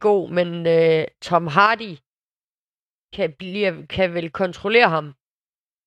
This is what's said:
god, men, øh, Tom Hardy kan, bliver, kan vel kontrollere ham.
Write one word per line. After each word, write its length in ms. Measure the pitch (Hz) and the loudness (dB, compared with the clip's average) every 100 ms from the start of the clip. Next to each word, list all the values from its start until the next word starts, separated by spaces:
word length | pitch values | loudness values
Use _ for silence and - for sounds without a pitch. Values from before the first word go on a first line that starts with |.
| 214 | 0
god, 200 | 202 165 | 2 0
men, 380 | 175 175 170 170 | -2 -2 -2 0
øh, 400 | 165 165 160 - - | 2 4 2 -2 -10
Tom 260 | - 170 170 | -2 0 2
Hardy 460 | 147 208 226 220 156 _ _ _ _ _ _ _ _ _ _ _ - | 4 4 2 -6 -16 _ _ _ _ _ _ _ _ _ _ _ -6
kan, 180 | 175 147 | -6 -6
bliver, 460 | 185 196 202 160 151 | -10 -2 -2 -4 -10
kan 240 | - 185 | -2 -2
vel 180 | 170 165 | -2 -8
kontrollere 580 | - 185 165 202 226 233 | -4 -6 -4 0 4 4
ham. 240 | 160 151 139 _ _ _ _ _ _ | 2 -6 -16 _ _ _ _ _ _